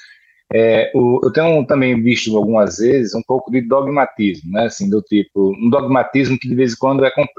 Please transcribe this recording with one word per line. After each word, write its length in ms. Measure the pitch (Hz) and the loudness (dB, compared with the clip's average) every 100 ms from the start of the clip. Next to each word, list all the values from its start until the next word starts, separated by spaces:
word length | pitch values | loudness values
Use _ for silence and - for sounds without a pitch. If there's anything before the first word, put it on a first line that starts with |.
| - - _ _ - | -20 -20 _ _ -4
é, 380 | 110 113 110 - | 2 2 2 0
o, 260 | 131 123 127 | 0 2 2
eu 80 | 131 | 0
tenho 340 | 156 165 156 127 | 0 2 2 2
também 340 | 143 127 117 | 0 0 0
visto 380 | 117 113 113 107 | 0 0 0 0
algumas 400 | 104 110 95 98 | 2 2 0 0
vezes 380 | 120 135 107 113 | 0 2 0 -6
um 80 | - | -4
pouco 240 | 131 - | -4 -2
de 180 | 127 117 | -4 0
dogmatismo, 840 | 135 135 143 123 - 101 80 82 | -2 0 -2 -2 0 -2 -2 -6
né, 140 | 101 113 | -4 -2
assim, 220 | - 98 | -2 -2
do 140 | 104 | -2
tipo, 540 | - 104 95 101 98 98 | 0 -2 0 0 -2 0
um 120 | 117 | 0
dogmatismo 680 | 135 127 131 - 135 131 127 | 0 0 0 0 0 0 -2
que 100 | 123 | -2
de 60 | |
vez 200 | 123 127 | 0 -2
em 40 | 113 | 0
quando 260 | 131 139 | -2 2
é 60 | 131 | 0
com-, 160 | - - | 0 -4